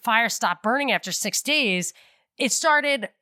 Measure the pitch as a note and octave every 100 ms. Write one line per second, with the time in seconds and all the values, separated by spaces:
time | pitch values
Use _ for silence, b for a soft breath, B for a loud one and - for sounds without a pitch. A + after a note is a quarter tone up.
0 | - A3 A#3 - F#3+ F3+ G#3+ C4 C#4+ F#3
1 | F#3+ - G3+ - - D4+ A#3 F3+ F3 -
2 | b b b - A3+ - D#4+ D4 C#4+ C#4
3 | G#3 _